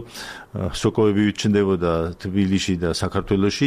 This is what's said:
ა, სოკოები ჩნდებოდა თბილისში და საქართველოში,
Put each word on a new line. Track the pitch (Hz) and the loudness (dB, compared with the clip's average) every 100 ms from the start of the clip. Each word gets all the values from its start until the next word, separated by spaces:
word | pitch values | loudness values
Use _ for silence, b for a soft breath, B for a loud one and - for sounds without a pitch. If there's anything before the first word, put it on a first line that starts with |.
| 113 B B B B | -2 B B B B
ა, | 104 98 | -8 -6
სოკოები | - 113 107 107 101 104 | -2 0 2 2 4 2
ჩნდებოდა | - 110 101 98 92 87 82 82 87 | 2 0 2 2 2 0 0 -2 -6
თბილისში | 95 95 95 95 - 90 | -4 0 2 2 0 0
და | 85 | 0
საქართველოში, | 78 90 98 - 101 98 - | -2 -2 -4 0 0 0 0